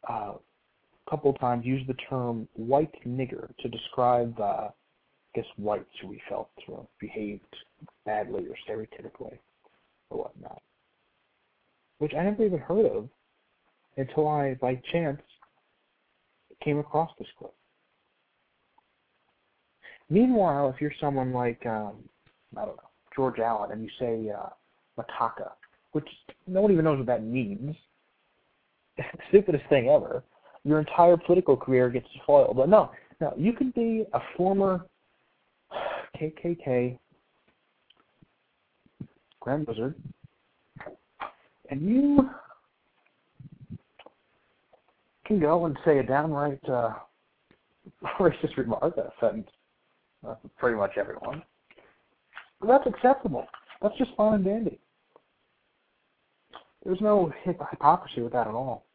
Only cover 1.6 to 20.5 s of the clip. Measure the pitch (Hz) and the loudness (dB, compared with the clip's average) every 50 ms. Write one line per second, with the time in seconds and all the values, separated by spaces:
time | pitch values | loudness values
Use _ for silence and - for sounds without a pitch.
1.6 | 117 123 131 135 131 131 127 - - - 139 131 123 120 117 113 110 - _ - | 0 -2 -2 -2 -2 -6 -8 -8 -8 -6 -6 -4 -4 -4 -4 -6 -8 -10 _ -10
2.6 | 113 117 135 143 156 151 - - - 120 123 127 131 127 - - - - - - | -2 0 2 2 2 0 -6 -14 -10 -8 -4 -4 -4 -6 -6 -12 -14 -16 -18 -12
3.6 | - 120 117 117 - - - - 123 120 123 120 120 120 117 113 107 101 98 104 | -12 -10 -10 -10 -14 -10 -4 0 2 2 4 2 0 -2 -4 -4 -4 -2 -2 -4
4.6 | 110 107 - _ _ _ _ _ _ _ _ _ _ _ _ 117 110 - - - | -6 -8 -12 _ _ _ _ _ _ _ _ _ _ _ _ -8 -8 -8 -12 -8
5.6 | 101 107 107 98 101 _ _ - - 95 101 - - - - - - - _ - | -4 -4 -4 -4 -6 _ _ -18 -16 -16 -16 -16 -14 -10 -8 -10 -10 -10 _ -20
6.6 | - - - - 135 - _ _ - - - 110 107 104 104 - _ _ - - | -18 -16 -16 -16 -16 -20 _ _ -16 -12 -10 -8 -8 -8 -10 -12 _ _ -20 -20
7.6 | - _ _ _ - - _ _ _ 104 107 107 104 - - 101 - - - - | -20 _ _ _ -20 -20 _ _ _ -6 -4 -4 -4 -4 -6 -8 -8 -8 -12 -16
8.6 | - - 107 113 110 - - - - 113 _ - - - - - _ _ _ _ | -12 -10 -10 -10 -10 -12 -14 -18 -18 -18 _ -16 -16 -16 -16 -20 _ _ _ _
9.6 | _ _ _ _ _ _ _ _ _ _ - 55 - - - 50 50 50 50 - | _ _ _ _ _ _ _ _ _ _ -10 -10 -10 -10 -12 -18 -20 -18 -20 -20
10.6 | _ _ _ _ _ _ _ _ _ _ _ _ _ _ _ _ _ _ _ _ | _ _ _ _ _ _ _ _ _ _ _ _ _ _ _ _ _ _ _ _
11.6 | _ _ _ _ _ _ _ _ 147 151 - 151 175 196 208 202 226 208 180 156 | _ _ _ _ _ _ _ _ -6 -4 -2 -2 0 0 0 2 0 0 0 -2
12.6 | 135 - 170 208 226 - - 160 107 123 _ _ _ _ _ _ _ _ _ _ | -4 -2 2 2 2 2 2 -2 -8 -8 _ _ _ _ _ _ _ _ _ _
13.6 | _ _ _ _ _ _ _ - 135 131 - - 156 151 151 147 143 135 127 127 | _ _ _ _ _ _ _ -8 -8 -4 0 0 0 2 2 0 0 -2 -2 -2
14.6 | - 123 131 123 - - - 170 170 151 139 147 - _ _ _ - _ _ _ | -2 -2 -2 -4 -6 -2 -2 0 0 0 -4 -6 -10 _ _ _ -20 _ _ _
15.6 | _ _ _ _ _ _ _ _ _ _ _ _ _ _ _ _ _ _ - _ | _ _ _ _ _ _ _ _ _ _ _ _ _ _ _ _ _ _ -20 _
16.6 | - 156 147 147 147 - - 160 165 160 - _ - - - _ - - - _ | -2 -2 -2 -2 -2 -2 0 0 0 0 -4 _ -18 -18 -18 _ -20 -20 -20 _
17.6 | _ _ _ _ _ _ _ _ _ _ _ _ _ _ _ _ _ _ _ _ | _ _ _ _ _ _ _ _ _ _ _ _ _ _ _ _ _ _ _ _
18.6 | _ _ _ _ _ _ _ _ _ _ _ _ _ _ _ _ _ _ _ _ | _ _ _ _ _ _ _ _ _ _ _ _ _ _ _ _ _ _ _ _
19.6 | _ _ _ _ _ - - - _ _ 151 196 240 254 254 226 196 170 | _ _ _ _ _ -20 -20 -20 _ _ 4 4 6 6 6 4 4 4